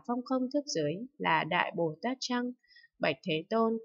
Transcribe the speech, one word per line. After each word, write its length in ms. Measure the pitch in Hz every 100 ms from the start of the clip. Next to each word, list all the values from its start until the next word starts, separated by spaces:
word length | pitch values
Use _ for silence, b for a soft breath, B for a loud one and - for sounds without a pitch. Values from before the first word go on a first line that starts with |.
| -
Phong 140 | 247 247
Không 260 | 262 254
Thức 100 | 294 285
Giới 420 | 175 147 175 254 -
là 260 | 180 160
Đại 300 | 156 175 - 180
Bồ 200 | 165 156
Tát 160 | 240 262
chăng? 320 | - 247 247 247 b b b _
Bạch 180 | - 151
Thế 200 | 180 156 -
Tôn, 280 | 226 226 226